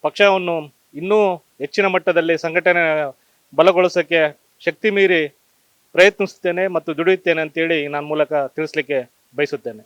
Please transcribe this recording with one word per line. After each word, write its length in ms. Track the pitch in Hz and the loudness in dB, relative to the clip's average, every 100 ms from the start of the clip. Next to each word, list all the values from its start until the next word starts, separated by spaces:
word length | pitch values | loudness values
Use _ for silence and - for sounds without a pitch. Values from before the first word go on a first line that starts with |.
ಪಕ್ಷವನ್ನು 680 | 151 - 202 190 180 165 151 _ _ | -6 2 2 2 -2 -6 -8 _ _
ಇನ್ನೂ 420 | 143 180 214 202 175 | -12 -2 0 0 -2
ಹೆಚ್ಚಿನ 500 | _ _ 143 - 196 | _ _ -8 -2 0
ಮಟ್ಟದಲ್ಲಿ 520 | 185 190 170 165 165 | 0 0 0 0 -2
ಸಂಘಟನೆ 460 | 165 170 175 175 165 156 147 - _ _ _ 139 | -2 -2 0 0 0 -2 -4 -8 _ _ _ 2
ಬಲಗೊಳಿಸೋಕ್ಕೆ 840 | 175 180 180 180 156 170 151 147 _ _ | 4 4 2 0 0 0 0 -2 _ _
ಶಕ್ತಿ 300 | - 160 214 | -8 -4 -2
ಮೀರಿ 380 | 202 190 175 151 _ _ _ _ _ _ | 2 2 2 -2 _ _ _ _ _ _
ಪ್ರಯತ್ನಿಸುತ್ತೇನೆ 720 | - 190 202 196 - 180 175 190 | 4 4 4 -8 -4 -6 -2 -2
ಮತ್ತು 300 | 170 160 151 | -4 -4 -2
ದುಡಿಯುತ್ತೇನೆ 440 | 165 185 185 160 | 0 2 0 -2
ಅಂತೇಳಿ 440 | 156 160 165 165 147 | -2 -4 -2 -2 -4
ನಾನು 200 | 147 147 | -8 -6
ಮೂಲಕ 260 | 151 147 | -2 0
ತಿಳಿಸ್ಲಿಕ್ಕೆ 760 | 151 135 - 156 156 139 139 120 _ _ 127 | -2 -4 -6 -6 -6 -4 -4 -6 _ _ -6
ಬಯಸುತ್ತೇನೆ. 460 | 147 135 120 107 | -6 -4 -10 -14